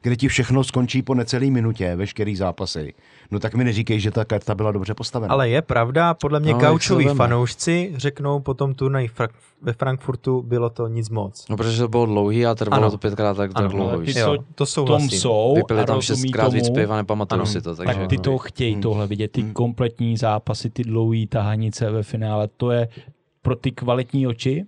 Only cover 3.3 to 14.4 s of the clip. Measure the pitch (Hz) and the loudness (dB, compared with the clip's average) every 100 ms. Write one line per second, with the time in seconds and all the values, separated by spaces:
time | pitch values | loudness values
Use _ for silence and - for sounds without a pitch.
3.3 | 101 110 117 127 110 113 107 104 110 107 | -4 -2 2 2 2 0 0 0 0 0
4.3 | 104 - 101 107 101 95 107 117 127 - | -2 -2 -2 0 0 -4 -6 -6 -4 0
5.3 | 135 123 127 - 120 117 139 170 165 147 | 2 2 0 2 0 2 2 2 0 0
6.3 | 147 151 120 147 165 - 180 139 139 120 | 0 2 4 4 4 2 2 4 4 4
7.3 | 120 120 - - 175 180 143 139 139 143 | 4 0 -2 0 0 0 -4 -6 -4 -2
8.3 | 143 139 127 143 135 135 135 120 - 117 | -2 -2 -2 -2 0 0 0 -2 -2 -6
9.3 | - _ _ - 113 131 131 - 127 - | -6 _ _ -6 -2 -2 -2 -4 -6 -2
10.3 | 131 123 120 117 117 117 113 107 110 98 | -2 0 -2 -2 -2 -4 -4 -4 -4 -6
11.3 | - - 110 113 113 120 117 117 104 101 | -10 -6 -2 0 0 2 2 2 2 2
12.3 | 110 120 110 104 101 107 104 110 101 104 | 2 2 0 0 4 2 2 -4 0 0
13.3 | 98 101 95 101 95 95 90 82 131 113 | 0 -2 0 -2 0 -2 -2 -2 0 0
14.3 | 73 | 0